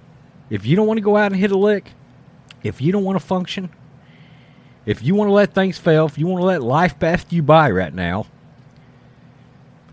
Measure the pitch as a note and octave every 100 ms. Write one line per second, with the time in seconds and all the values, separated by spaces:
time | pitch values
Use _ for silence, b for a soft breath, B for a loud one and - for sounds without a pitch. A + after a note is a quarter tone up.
0 | - - - - - G2+ G2+ F3+ G#3+ A3+
1 | G3+ G#3 G#3 F#3+ G3+ G3 G#3 G3+ - -
2 | - - - - - - - - C#3+ G3+
3 | F#3+ F#3+ - F#3 F3 - F3+ - - -
4 | b b b b b b b b - -
5 | B2 G3+ G#3 G3+ G3+ F#3+ F#3+ - F3 D#3
6 | D#3+ C#3+ E3+ F3+ F#3 F3+ A#2 D3 F3+ -
7 | E3 F3 - E3+ C#3 D#3 D3 F#2 F2 F2+
8 | F2 F#2+ - - - - - - b b
9 | b b b b b - - - -